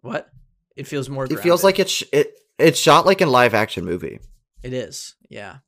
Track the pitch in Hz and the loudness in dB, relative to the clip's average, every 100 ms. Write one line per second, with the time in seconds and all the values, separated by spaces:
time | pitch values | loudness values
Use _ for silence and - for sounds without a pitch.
0 | - 156 - _ _ _ _ - 143 147 | -10 -12 -12 _ _ _ _ -20 -12 -10
1 | 135 139 131 113 131 175 196 190 185 - | -10 -10 -8 -4 0 2 2 2 -2 -4
2 | - 139 147 - _ _ 160 - - 151 | -2 -2 -2 -4 _ _ 2 4 4 4
3 | 170 190 175 127 123 107 107 - 90 87 | 4 2 2 4 4 2 -2 -4 -6 -8
4 | 82 - - _ _ _ 123 127 101 - | -8 -14 -20 _ _ _ -12 -12 -12 -14
5 | - _ _ - 101 135 | -18 _ _ -18 -18 -20